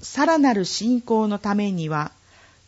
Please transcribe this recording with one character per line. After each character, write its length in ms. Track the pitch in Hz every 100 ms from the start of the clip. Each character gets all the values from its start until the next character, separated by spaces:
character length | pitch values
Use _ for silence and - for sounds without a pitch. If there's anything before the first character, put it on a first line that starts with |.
さ 260 | - 262 294
ら 120 | 320
な 140 | 277
る 120 | 208 175
振 340 | - 220 247
興 280 | - 220 214
の 100 | 202
た 160 | 208
め 180 | 202 208
に 160 | 180 156
は、 240 | 151 156 _ _ - - _